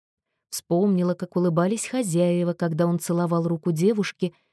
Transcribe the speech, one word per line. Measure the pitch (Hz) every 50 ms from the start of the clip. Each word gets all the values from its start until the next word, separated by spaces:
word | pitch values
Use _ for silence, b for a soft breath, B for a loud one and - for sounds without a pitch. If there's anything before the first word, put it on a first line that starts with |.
| _ _ _ _ _ _ _ _ _ _
Вспомнила, | - - - _ 170 175 202 208 190 180 175 180 175
как | - 180 175 -
улыбались | 180 180 175 160 170 175 185 233 220 - -
хозяева, | - 262 240 185 160 170 175 175 175 175 175 175 170
когда | - 180 165 160 156 170 170
он | 170 165
целовал | - - 170 170 175 165 170 170 165
руку | 170 170 160 - 175 165
девушки, | 151 175 208 233 208 190 - - - 185 170 - _ _ _